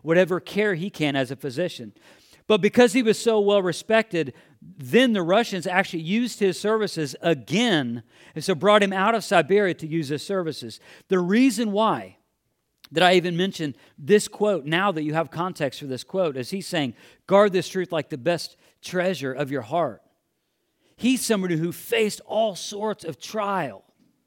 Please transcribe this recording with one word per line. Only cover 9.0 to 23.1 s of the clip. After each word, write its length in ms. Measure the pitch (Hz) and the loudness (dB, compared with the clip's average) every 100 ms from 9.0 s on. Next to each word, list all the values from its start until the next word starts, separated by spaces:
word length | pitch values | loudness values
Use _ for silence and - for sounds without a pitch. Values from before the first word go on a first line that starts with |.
| 196 | 0
of 100 | 226 | 0
Siberia 480 | - 185 147 196 196 | 2 2 4 2 2
to 140 | 160 156 | -2 -4
use 220 | 160 139 | -4 -4
his 140 | 147 | -6
services. 580 | - 196 165 139 117 - - - - | -4 -4 -4 -8 -12 -14 -20 -20 -2
The 100 | 185 | 0
reason 540 | 175 208 269 202 233 | 4 4 4 4 0
why 460 | 196 220 151 95 - _ _ _ _ _ _ - | 2 2 0 -4 -18 _ _ _ _ _ _ -8
that 100 | 143 | 2
I 120 | 180 | 6
even 220 | 185 175 170 | 6 4 0
mention 380 | 190 - 156 - _ - | -2 -2 -6 -8 _ -10
this 300 | 139 208 - | 2 2 2
quote, 380 | - 208 185 139 | -2 0 0 0
now 260 | 165 202 | 0 0
that 100 | 160 | 0
you 120 | 151 | -2
have 160 | 156 160 | -2 -2
context 500 | 147 180 170 143 - | -4 -6 -4 -6 -6
for 60 | 147 | -8
this 180 | 127 | -10
quote, 320 | - 190 175 131 | -6 -4 -2 -4
is 140 | 123 | -6
he's 160 | 196 - | -8 -6
saying, 280 | 175 139 - - _ - | -4 -4 -6 -18 _ 2
"Guard 260 | 196 208 | 4 6
this 160 | 185 160 | 2 -2
truth 220 | 190 175 | -4 -4
like 200 | 165 143 | -4 -4
the 80 | 147 | -4
best 380 | 123 170 - - _ _ | -2 -2 -4 -18 _ _
treasure 500 | - 180 180 165 135 | -8 -4 -2 -2 -4
of 180 | 127 143 | -6 -4
your 120 | 139 | -6
heart." 400 | 110 165 156 98 _ _ _ _ _ _ _ _ _ _ | -4 -2 -2 -4 _ _ _ _ _ _ _ _ _ _
He's 280 | 226 262 | 0 0
somebody 320 | - 214 185 165 | 0 0 0 -2
who 160 | 170 | -2
faced 480 | 165 - 226 214 - - | -6 -4 0 0 -2 -6
all 280 | 214 220 | -2 -2
sorts 480 | 180 - 208 214 202 | -4 -10 -8 -6 -6
of 160 | 165 | -10